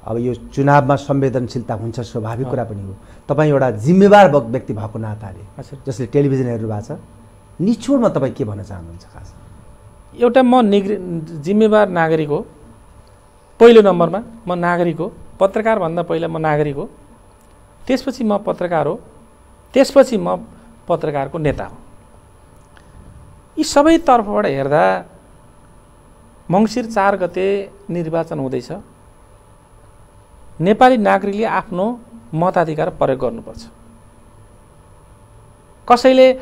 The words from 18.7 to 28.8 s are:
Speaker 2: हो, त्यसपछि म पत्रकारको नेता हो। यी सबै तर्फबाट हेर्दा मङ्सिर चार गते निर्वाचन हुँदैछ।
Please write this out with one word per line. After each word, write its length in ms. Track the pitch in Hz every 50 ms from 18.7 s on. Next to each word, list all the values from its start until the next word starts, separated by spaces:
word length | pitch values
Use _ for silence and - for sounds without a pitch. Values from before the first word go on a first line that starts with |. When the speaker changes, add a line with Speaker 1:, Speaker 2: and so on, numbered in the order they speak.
| 175 160 147 143
Speaker 2:
हो, 120 | 175 240 - - - - - - _ _ - - - _ _ _ -
त्यसपछि 440 | 254 269 - - 285 262 262 233 208
म 280 | 175 175 185 180 - - - - - - - - - -
पत्रकारको 500 | 175 160 160 156 143 143 135 139 - 170
नेता 260 | 151 147 127 - 101
हो। 140 | 92 - - - - - - - - - - - - - - - - - - - _ - - - - - - - - - - - - - - - - _ -
यी 60 | 311
सबै 340 | - - 285 294 311 330 320
तर्फबाट 480 | 330 - 262 233 214 196 208 208 208
हेर्दा 600 | 202 139 139 135 135 143 151 175 190 190 180 180 - - - - - - - - - - - - - - - - - - - _ - - - - - - - - -
मङ्सिर 340 | 165 190 220 214 220 247 233
चार 320 | 226 226 208 190 202 202 196
गते 540 | 180 175 180 185 185 196 202 196 196 - - - - -
निर्वाचन 500 | 165 175 170 160 156 165 165 160 165 151
हुँदैछ। 320 | 135 131 131 131 120 - 156 196